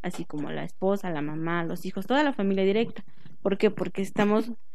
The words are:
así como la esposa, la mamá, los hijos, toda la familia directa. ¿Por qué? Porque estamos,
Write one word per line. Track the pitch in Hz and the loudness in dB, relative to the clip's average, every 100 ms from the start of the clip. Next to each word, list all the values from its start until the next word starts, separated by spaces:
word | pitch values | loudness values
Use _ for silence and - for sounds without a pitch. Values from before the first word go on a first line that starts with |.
así | 185 180 | -4 -4
como | 170 151 143 | -4 -4 -4
la | 156 | -4
esposa, | 175 - 190 202 185 | -6 0 2 2 0
la | 156 | -2
mamá, | 147 156 165 170 | -2 -2 0 0
los | 165 175 185 | -2 -4 -4
hijos, | 196 190 | -4 0
toda | 262 | 2
la | 294 | 2
familia | 262 196 196 | 2 2 4
directa. | 190 208 233 - - - - - | 4 4 2 -2 -8 -8 -8 -4
¿Por | 196 196 | 0 4
qué? | 214 | 4
Porque | 196 185 - | 2 -2 -2
estamos, | 196 - 208 214 226 233 - | -2 2 4 4 0 -4 -6